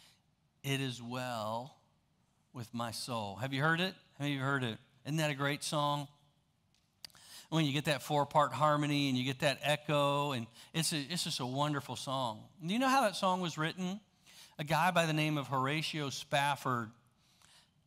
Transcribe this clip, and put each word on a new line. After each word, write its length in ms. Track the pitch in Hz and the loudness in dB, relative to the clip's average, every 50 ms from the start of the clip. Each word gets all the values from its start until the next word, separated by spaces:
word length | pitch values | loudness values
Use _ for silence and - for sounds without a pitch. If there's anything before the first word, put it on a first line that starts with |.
| - - _ _ _ _ _ _ _ _ _ _ - | -20 -20 _ _ _ _ _ _ _ _ _ _ -4
"It 180 | 135 139 135 | -4 -2 -2
Is 200 | 135 131 120 113 | -2 -4 -6 -8
Well 760 | 117 120 123 127 127 127 120 113 104 107 110 117 123 147 - _ _ _ _ _ _ _ _ _ _ _ _ _ _ _ _ | -10 -8 -8 -6 -6 -4 -4 -4 -4 -4 -4 -6 -8 -10 -16 _ _ _ _ _ _ _ _ _ _ _ _ _ _ _ _
With 220 | 127 117 - - | -12 -12 -8 -6
My 160 | 117 117 120 | -6 -6 -4
Soul." 460 | 107 - - - 123 117 107 101 98 | -6 -8 -6 -4 -4 -4 -4 -4 -6
Have 180 | 95 123 135 139 | -6 -6 -4 -2
you 80 | 131 143 | 0 2
heard 180 | 160 165 165 | 2 2 2
it? 140 | 180 190 196 - _ _ _ _ | 2 -2 -4 -8 _ _ _ _
Have 100 | 143 143 | -4 -2
you 120 | 143 135 | -2 0
heard 240 | 131 135 139 135 127 | 0 0 0 0 0
it? 120 | 117 110 - - _ _ _ _ | -2 -4 -6 -12 _ _ _ _
Isn't 120 | - 151 160 | -6 -2 0
that 120 | 160 151 | 0 0
a 40 | 147 | 0
great 300 | 131 143 139 147 143 - | 0 0 0 0 -2 -4
song? 440 | - - 151 147 147 143 143 143 - - _ _ _ _ _ _ _ _ _ _ _ _ _ _ _ _ _ _ - - - - - - - - - | -2 -2 0 0 0 0 -2 -4 -8 -12 _ _ _ _ _ _ _ _ _ _ _ _ _ _ _ _ _ _ -20 -20 -20 -20 -20 -20 -20 -12 -2
When 140 | 156 160 160 | 2 2 2
you 80 | 143 131 | 4 2
get 140 | 151 143 | 0 0
that 160 | 160 147 127 - | 0 -2 -2 -2
four-part 500 | - 151 147 139 135 - 156 143 131 120 | 0 2 2 2 4 6 6 6 6 4
harmony 560 | 123 147 151 147 147 151 147 143 143 143 139 | 2 4 4 4 4 2 2 2 2 2 2
and 80 | 131 | 2
you 80 | 127 127 | 2 0
get 140 | 131 135 131 | 0 -2 2
that 200 | - 147 131 - - | 2 0 0 2 0
echo, 720 | 139 151 147 - - 151 147 143 143 143 143 143 147 139 | 0 0 0 0 0 2 2 4 2 2 2 0 0 -2
and 140 | 120 117 - - - - - - | -4 -6 -8 -12 -20 -20 -6 -4
it's 180 | 160 160 - 170 | -2 0 0 0
a, 60 | 151 139 127 | -2 -4 -4
it's 160 | 170 165 - | -4 -4 -4
just 160 | 170 156 - | -4 -4 -4
a 60 | 139 | -4
wonderful 500 | 123 127 135 143 151 147 139 131 - 127 | -4 0 0 0 0 0 -2 -4 -6 -8
song. 460 | 110 - 143 131 135 131 117 107 107 113 - _ - 156 | -8 -6 -4 -4 -2 -2 -4 -6 -8 -14 -20 _ -12 -6
Do 120 | 165 196 | -4 -2
you 40 | 233 | 0
know 120 | 262 262 | 2 4
how 100 | 254 277 | 4 4
that 160 | 254 208 180 | 4 2 0
song 240 | - - 190 185 185 | 2 2 2 2 2
was 160 | 185 170 147 | 0 -4 -2
written? 440 | 151 156 160 - 180 185 180 190 208 - _ _ _ _ - - - - - _ - | -2 -2 -2 -2 -4 -4 -4 -4 -6 -12 _ _ _ _ -20 -20 -20 -20 -20 _ -10
A 60 | 156 | -2
guy 260 | 143 165 151 165 180 | 0 2 4 4 4
by 160 | 180 170 170 | 4 4 4
the 80 | 160 156 | 4 2
name 240 | 156 151 156 151 147 | 2 2 2 2 0
of 80 | 135 | -2
Horatio 640 | 117 139 135 131 131 151 160 156 - - 156 147 139 | 0 0 0 2 2 0 0 -2 -2 -4 -4 -4 -4
Spafford 800 | 127 - - - - 143 139 143 143 - - 143 127 120 113 107 117 _ _ _ _ _ _ _ _ _ _ - - - _ _ _ _ _ | -4 -8 -6 0 2 2 2 2 0 0 -2 -2 -2 -2 -2 -6 -10 _ _ _ _ _ _ _ _ _ _ -20 -20 -20 _ _ _ _ _